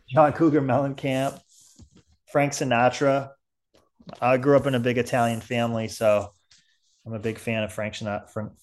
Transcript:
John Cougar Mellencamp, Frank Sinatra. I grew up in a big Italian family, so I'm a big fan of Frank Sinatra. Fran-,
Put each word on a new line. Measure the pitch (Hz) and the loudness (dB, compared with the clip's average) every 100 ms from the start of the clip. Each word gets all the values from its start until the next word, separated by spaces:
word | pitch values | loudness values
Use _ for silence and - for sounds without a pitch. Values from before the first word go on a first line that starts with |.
| _ | _
John | 135 151 | 4 4
Cougar | - 165 143 | 4 2 2
Mellencamp, | 135 123 139 135 139 131 135 - _ _ _ _ - _ _ _ _ | 2 0 0 -4 -4 -2 -4 -6 _ _ _ _ -20 _ _ _ _
Frank | 147 143 | -2 -2
Sinatra. | - 135 117 123 - 139 139 135 - _ _ _ _ _ _ - - | -2 0 4 2 2 0 0 -4 -16 _ _ _ _ _ _ -20 -4
I | 120 131 | 0 2
grew | 135 139 | 4 4
up | 139 | 4
in | |
a | 127 | 0
big | 120 123 | 0 0
Italian | 120 127 117 113 | 0 0 0 -2
family, | - 123 117 113 110 | -4 -4 -2 -2 -6
so | - 110 104 101 _ _ _ _ _ _ _ 117 | 0 2 2 0 _ _ _ _ _ _ _ -14
I'm | |
a | 113 | -8
big | 113 107 | -6 -6
fan | - 113 | -4 -4
of | 104 | -4
Frank | 107 107 | -6 -8
Sinatra. | - 110 101 - | -8 -8 -8 -8
Fran-, | 107 107 - | -12 -12 -14